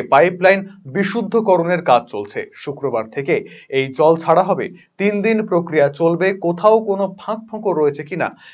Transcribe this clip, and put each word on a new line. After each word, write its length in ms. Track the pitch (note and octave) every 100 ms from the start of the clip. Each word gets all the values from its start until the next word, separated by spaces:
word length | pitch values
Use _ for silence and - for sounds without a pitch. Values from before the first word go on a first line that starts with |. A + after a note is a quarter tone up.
পাইপলাইন 560 | A#2+ C3+ F3 F3+ F#3 G3 F#3+ - C3+
বিশুদ্ধকরণের 960 | C3+ F#3+ A#3+ - A3+ G3+ F3+ E3+ F3
কাজ 180 | F3 A#2+ -
চলছে। 320 | G#2 G2+ A#2 -
শুক্রবার 520 | - - C#3 C3+ A#2 A2
থেকে 260 | - C#3 C#3 - - -
এই 160 | C3+ C3+
জল 200 | C3+ D#3 E3
ছাড়া 260 | E3 F3+
হবে, 220 | F3 C#3 G2+ - _ -
তিন 160 | G3+ G#3
দিন 160 | G3+ A3 -
প্রক্রিয়া 420 | F3 E3+ D3+ C#3+
চলবে। 380 | D3 E3+ E3+ F#3+
কোথাও 420 | G3 F3 F3 G#3+ A3+
কোনো 260 | A3 G3 F#3+ F#3+
ফাঁক 200 | - A3+ -
ফোঁকর 260 | - G#3+ D#3
রয়েছে 220 | D3 C#3+
কিনা, 240 | D3 F3 A2+ - -